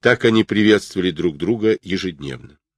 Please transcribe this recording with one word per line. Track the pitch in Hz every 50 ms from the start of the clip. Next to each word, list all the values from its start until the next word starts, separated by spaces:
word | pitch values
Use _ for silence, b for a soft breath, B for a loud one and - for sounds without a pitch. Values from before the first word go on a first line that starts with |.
| -
Так | 127 123 - -
они | 120 110 110 107
приветствовали | _ - 104 107 104 107 101 - - - 98 90 92
друг | 85 76 80 87 76 71
друга | 80 87 120 113 104 110 110 -
ежедневно. | _ 95 90 92 90 92 82 69 71 69 65 62 64 62 _ _ _ _ _